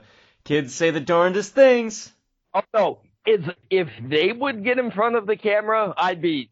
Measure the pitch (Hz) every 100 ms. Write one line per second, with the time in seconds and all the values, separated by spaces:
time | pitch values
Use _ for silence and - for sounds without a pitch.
0 | - _ _ _ - 151 131 - 165 151
1 | 135 170 180 190 196 - 269 240 226 -
2 | - _ _ _ _ 190 - 220 170 -
3 | _ _ - 214 143 - - 190 160 107
4 | 123 151 185 233 277 226 208 247 240 180
5 | 233 233 202 214 214 208 214 220 202 156
6 | 180 180 170 147 117